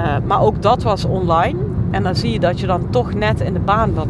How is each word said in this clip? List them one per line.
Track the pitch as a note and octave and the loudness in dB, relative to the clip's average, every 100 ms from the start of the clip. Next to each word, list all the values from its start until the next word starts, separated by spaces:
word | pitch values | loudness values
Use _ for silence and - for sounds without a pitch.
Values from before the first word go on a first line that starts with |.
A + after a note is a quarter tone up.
| E3+ C#3 - | 0 0 0
maar | G3+ | 2
ook | A3 - | 2 2
dat | G3+ B3 | 2 2
was | A3+ G3 E3 | 2 0 0
online. | F#3+ F3+ E3 G3+ E4+ A#3+ - - | 0 2 2 2 -2 -2 -2 -2
En | G3 | -2
dan | F3+ E3+ | 0 0
zie | - | -2
je | A3 | 0
dat | F3 F3+ | 0 0
je | F#3+ | 0
dan | F3+ - | -2 0
toch | A#3+ A#3+ | 0 0
net | G3+ G#3+ G#3+ | 0 0 0
in | - | -2
de | F3+ | -2
baan | F#3 G#3+ G#3+ | 0 2 2
wat | E3 D#3 | 0 -2